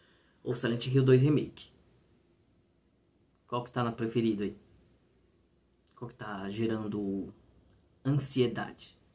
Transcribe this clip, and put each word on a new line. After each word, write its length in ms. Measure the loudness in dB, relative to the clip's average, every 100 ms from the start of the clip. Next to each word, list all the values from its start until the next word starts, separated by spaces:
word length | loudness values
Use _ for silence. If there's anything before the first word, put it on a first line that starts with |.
| _ _ _ _ -6
ou 100 | -2
Silent 320 | -2 -2 0
Hill 140 | 4
dois 200 | 6 8
Remake? 480 | 6 4 0 -8 -20 _ _ _ _ _ _ _ _ _ _ _ _ _ _ _ _ _ _
Qual 180 | -6 -4
que 60 |
tá 120 | -2
na 100 | -2
preferida 520 | -2 -2 0 0 0 -4
aí? 140 | -8 -16 -20 _ _ _ _ _ _ _ _ _ _ _ -18
Qual 140 | -16
que 60 | -14
tá 340 | -12 -10 -8
gerando 840 | -4 -2 -2 -4 -4 -4 -4 -8 -14 _ _ _ _ _ _ -2
ansiedade? 920 | 2 2 2 0 0 -8 -12 -20 -20 _